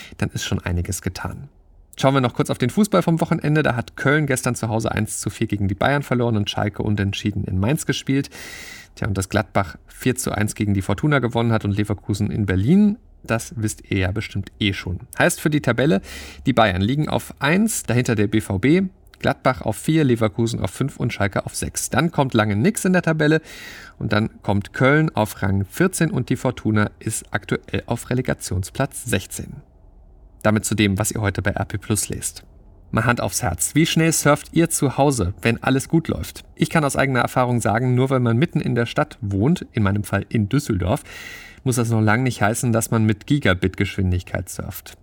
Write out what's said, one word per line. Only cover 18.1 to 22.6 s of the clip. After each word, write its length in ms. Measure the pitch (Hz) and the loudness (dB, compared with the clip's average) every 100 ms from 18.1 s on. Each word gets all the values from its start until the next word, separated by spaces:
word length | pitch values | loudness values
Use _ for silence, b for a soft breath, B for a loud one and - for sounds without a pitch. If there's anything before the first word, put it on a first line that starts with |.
der 140 | 107 101 | 2 2
B 120 | 110 | 0
V 180 | - 95 | 0 0
B, 240 | 131 180 190 - - - | 4 4 2 -6 -20 -4
Gladbach 440 | - - 135 127 | -2 0 0 0
auf 140 | - - | -2 -4
vier, 280 | - 160 | 0 2
Leverkusen 560 | 135 117 110 - 117 113 | 4 4 2 0 -2 -2
auf 100 | 101 | -4
fünf 280 | - 135 - | -4 -4 -2
und 140 | 127 | -4
Schalke 320 | - 104 - | -2 -2 -2
auf 120 | - - | -6 -6
sechs. 340 | 71 - - | -6 -6 -2
Dann 220 | - 160 | 0 0
kommt 220 | - 135 | 2 2
lange 200 | 113 107 | 2 2
nix 300 | 101 | 2